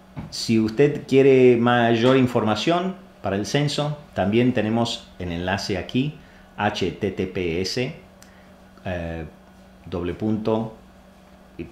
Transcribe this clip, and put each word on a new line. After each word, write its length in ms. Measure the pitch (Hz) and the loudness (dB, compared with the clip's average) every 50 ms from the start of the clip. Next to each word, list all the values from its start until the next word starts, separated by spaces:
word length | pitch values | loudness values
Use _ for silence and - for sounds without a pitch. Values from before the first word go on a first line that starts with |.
| - - - - - - | -20 -20 -16 -16 -14 -12
si 300 | - - - - 113 110 | -12 -8 -2 0 2 2
usted 460 | 110 107 - - 143 147 143 135 - | 2 0 2 2 2 2 2 -2 -4
quiere 500 | - 131 135 135 139 135 131 127 123 123 | 2 4 6 6 8 8 8 8 8 6
mayor 600 | 117 120 120 120 120 117 117 117 110 117 127 131 | 6 4 2 4 4 4 4 2 4 4 4 4
información 760 | 135 127 120 - 117 104 107 107 - - 165 170 180 185 185 185 - - - - - | 4 4 2 0 0 0 0 0 0 0 0 0 0 0 -4 -8 -10 -16 -20 -16 -10
para 160 | - 101 95 | -6 -4 -4
el 100 | 98 107 | -4 -4
censo, 520 | - - 143 147 143 - - 147 151 147 - - - - | -2 -2 -2 -2 -2 -2 -4 -4 -4 -6 -10 -12 -8 -4
también 400 | 95 92 98 107 117 123 127 123 | -2 0 2 2 2 2 2 2
tenemos 540 | 110 104 107 113 117 117 - - - - - - - | 0 0 0 0 0 -2 -2 -4 -10 -14 -18 -14 -12
el 140 | 90 90 | -8 -8
enlace 440 | 85 87 90 92 98 101 - - 101 | -6 -4 -4 -4 -4 -4 -4 -4 -6
aquí, 420 | 87 82 - - 123 139 151 - - - - - - - - - | -6 -6 -4 -2 -2 -2 -4 -6 -12 -18 -20 -20 -20 -20 -16 -8
H 360 | - 104 104 - - 98 85 | -4 -4 -4 -2 -2 -4 -4
T 180 | 78 - 107 98 | -4 -4 -6 -6
T 160 | - - 95 | -4 -4 -6
P 340 | 92 - 98 90 85 80 90 | -6 -6 -6 -6 -4 -4 -4
S, 340 | 95 - - 127 127 147 165 - - - - - - - - - - - - - - - - - - | -4 -6 -4 -6 -6 -6 -8 -14 -20 -20 -20 -20 -20 -20 -20 -20 -20 -20 -20 -20 -20 -20 -20 -14 -10
eh, 400 | 98 90 85 85 82 82 82 78 78 - - - - - - - - - - - | -8 -8 -8 -8 -8 -10 -10 -12 -14 -18 -20 -20 -20 -20 -20 -20 -20 -20 -20 -16
doble 280 | 85 90 87 87 87 85 | -10 -8 -6 -6 -6 -6
punto, 600 | - 107 110 110 107 110 113 110 110 117 127 - - - - - - - - - - - - - - - - - - | -4 -4 -4 -2 -2 -2 -2 -2 -2 -4 -6 -12 -18 -20 -20 -20 -20 -20 -20 -20 -20 -20 -20 -20 -20 -20 -20 -16 -16
y 80 | 85 - | -16 -16